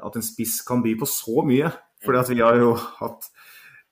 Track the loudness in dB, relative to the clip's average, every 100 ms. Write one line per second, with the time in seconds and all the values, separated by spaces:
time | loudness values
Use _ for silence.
0 | -10 -8 -8 -8 -6 -6 -4 -2 0 -2
1 | -4 -6 -2 -2 2 2 0 -6 _ _
2 | 0 0 0 2 4 6 4 2 -4 -10
3 | -10 -10 -20 _ -20 -20 -20 -20 _